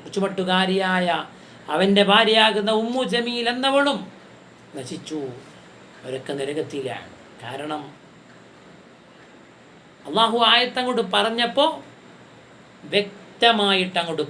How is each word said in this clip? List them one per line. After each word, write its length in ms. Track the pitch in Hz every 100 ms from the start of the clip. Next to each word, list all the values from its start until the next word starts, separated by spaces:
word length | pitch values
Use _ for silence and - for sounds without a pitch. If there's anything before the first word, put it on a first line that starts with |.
| -
ചുമട്ടുകാരിയായ 960 | - 190 190 185 185 185 190 185 185 180 160 151 - - - -
അവൻ്റെ 300 | 151 196 202 196
ഭാര്യയാകുന്ന 600 | 208 220 220 220 208 208 220
ഉമ്മു 200 | 226 254 226
ജമീൽ 340 | 240 240 240 233
എന്നവളും 440 | 247 269 277 285 220 - - - - - - - 143
നശിച്ചു. 420 | 123 160 - 156 135 120 - - - - - -
അവരൊക്കെ 340 | 127 131 - 143
നരകത്തിലാണ്. 680 | 143 151 - 143 127 104 90 - - -
കാരണം 400 | 117 135 151 151 143 - - - - - - - - - - - - - - - - - - - - - -
അള്ളാഹു 300 | 214 226 233 226
ആയത്തങ്ങോട്ട് 520 | 233 247 247 247 226 190 208
പറഞ്ഞപ്പോൾ 540 | 220 233 233 254 285 - - - - - - - - - - - 147
വ്യക്തമായിട്ട് 1040 | 185 196 - - - 233 220 202 190 185 180
അങ്ങോട്ട് 240 | 170 156 143